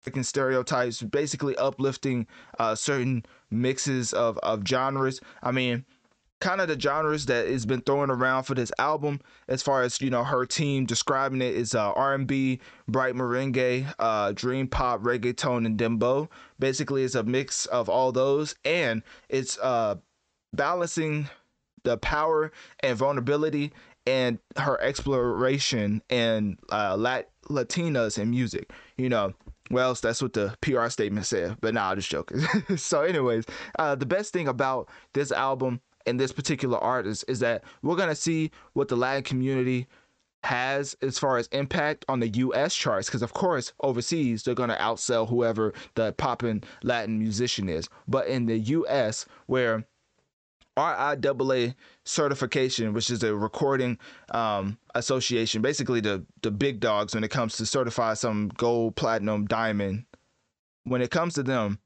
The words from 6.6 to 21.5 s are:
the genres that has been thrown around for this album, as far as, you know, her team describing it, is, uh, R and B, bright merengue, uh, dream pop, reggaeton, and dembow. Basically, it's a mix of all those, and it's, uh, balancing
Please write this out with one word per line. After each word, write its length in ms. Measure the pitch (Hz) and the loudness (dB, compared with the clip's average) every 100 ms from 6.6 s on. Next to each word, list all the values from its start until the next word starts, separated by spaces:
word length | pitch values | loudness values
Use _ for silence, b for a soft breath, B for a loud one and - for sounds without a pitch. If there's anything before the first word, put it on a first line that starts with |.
| 180 | 0
the 140 | 147 | 0
genres 460 | 143 147 156 151 139 | 0 0 0 -2 0
that 200 | 123 98 | 0 0
has 200 | 127 110 | -2 -2
been 160 | 127 | -2
thrown 280 | 135 139 139 | 0 0 2
around 340 | 127 127 131 | 2 2 0
for 120 | 131 131 | 0 -2
this 160 | 117 - | -2 0
album, 400 | 139 156 147 143 B B B | 0 0 -2 -4 B B B
as 120 | 131 | -2
far 200 | - 135 | 2 2
as, 180 | 127 - | 2 0
you 100 | 135 | 0
know, 140 | 123 | 0
her 220 | 123 131 127 | 2 0 0
team 400 | - 147 139 131 | 0 0 2 0
describing 560 | 117 - 135 135 131 | -2 0 0 0 0
it, 120 | 127 | 0
is, 220 | 95 117 117 | 0 0 0
uh, 160 | 104 | 0
R 220 | - 135 | 2 2
and 120 | 139 131 | 0 0
B, 360 | 135 135 127 B B B | 0 0 -2 B B B
bright 280 | 123 131 123 | 0 0 0
merengue, 760 | 127 123 135 127 127 127 135 - | 0 0 0 2 2 0 -4 -2
uh, 320 | 113 107 101 | 0 2 0
dream 380 | 101 123 131 131 | 0 -2 -2 -2
pop, 320 | - 123 117 | 0 0 0
reggaeton, 640 | 113 120 117 117 135 123 113 | 0 0 0 -2 0 0 0
and 120 | 107 | 2
dembow. 520 | 117 113 120 135 156 B B B | 0 2 2 2 0 B B B
Basically, 460 | 135 131 143 139 | -2 0 0 0
it's 120 | 131 131 | 0 0
a 80 | |
mix 420 | 110 127 139 - - | 0 0 -2 -4 -2
of 240 | 123 117 | 0 2
all 240 | 113 131 | 2 2
those, 420 | 127 135 143 151 - | 2 2 2 0 -4
and 400 | 139 175 139 113 - B B | -2 0 2 0 -4 B B
it's, 300 | 135 131 - | -4 -2 -2
uh, 380 | 123 120 110 98 _ _ _ _ _ | 0 2 2 -2 _ _ _ _ _
balancing 720 | - 143 175 170 - 156 151 143 B _ | -2 0 0 -2 -2 -2 -2 -4 B _